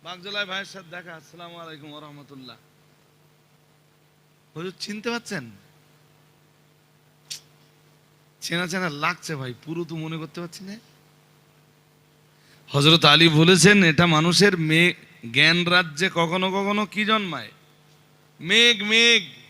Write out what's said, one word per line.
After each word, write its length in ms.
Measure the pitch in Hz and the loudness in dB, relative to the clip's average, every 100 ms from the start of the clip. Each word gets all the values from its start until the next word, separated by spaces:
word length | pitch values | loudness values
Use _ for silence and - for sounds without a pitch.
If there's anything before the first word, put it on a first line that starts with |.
বাগজোলায় 440 | 160 180 185 202 202 | -16 -16 -10 -8 -6
ভাইয়ের 180 | 190 | -8
সাথে 260 | 196 190 175 | -10 -16 -18
দেখা। 240 | 175 175 | -18 -16
আসসালামু 440 | 165 147 170 170 170 | -20 _ -20 -20 -18
আলাইকুম 320 | 165 156 151 | -18 -18 -18
ওয়া 100 | 151 | -18
রাহমাতুল্লাহ। 560 | 151 147 131 139 127 113 _ _ _ _ _ _ _ _ _ _ _ _ _ _ _ _ _ _ _ 156 | -20 -20 -20 -20 -20 -20 _ _ _ _ _ _ _ _ _ _ _ _ _ _ _ _ _ _ _ -14
হুজুর 160 | 180 180 | -14 -12
চিনতে 300 | - 208 233 | -14 -10 -8
পারছেন? 400 | 233 - 190 120 101 _ _ _ _ _ _ _ _ _ _ _ _ _ _ _ _ _ - _ _ _ _ _ _ _ _ _ _ | -8 -8 -12 -12 -20 _ _ _ _ _ _ _ _ _ _ _ _ _ _ _ _ _ -20 _ _ _ _ _ _ _ _ _ _
চেনা 260 | - 170 180 | -8 -6 -4
চেনা 220 | 185 180 | -4 -6
লাগছে 480 | 143 156 175 - 151 | -4 -6 -6 -10 -10
ভাই, 180 | 131 117 | -10 -12
পুরো 200 | 156 165 | -12 -10
তো 120 | 175 165 | -8 -10
মনে 200 | 160 160 | -10 -10
করতে 240 | 156 170 | -12 -14
পারছি 240 | 170 - | -14 -16
না। 140 | 190 214 _ _ _ _ _ _ _ _ _ _ _ _ _ _ _ _ _ _ - | -18 -18 _ _ _ _ _ _ _ _ _ _ _ _ _ _ _ _ _ _ -6
হযরত 360 | 143 143 165 | 2 4 4
আলী 240 | 151 147 165 | 6 6 6
বলেছেন, 560 | 151 165 185 170 208 | 6 4 6 6 6
এটা 220 | 170 156 175 | 4 4 2
মানুষের 520 | 156 165 170 202 180 | 2 2 4 2 2
মে-, 680 | 156 160 175 - - - 117 | 0 2 2 0 -16 -18 -6
জ্ঞান 320 | 120 151 170 | 0 2 2
রাজ্যে 460 | 175 180 170 143 185 | 0 0 0 -4 -4
কখনো 360 | 170 165 180 190 | -2 -2 -2 -2
কখনো 360 | 190 202 208 208 | -4 -2 -2 -4
কি 180 | 190 | -4
জন্মায়? 460 | 214 220 196 143 107 - _ _ _ _ _ _ _ _ | -2 -2 -2 -10 -12 -20 _ _ _ _ _ _ _ _
মেঘ, 420 | 160 214 240 226 | 0 4 4 4
মেঘ। 400 | 208 220 233 226 165 - - | 0 2 4 4 0 -20 -20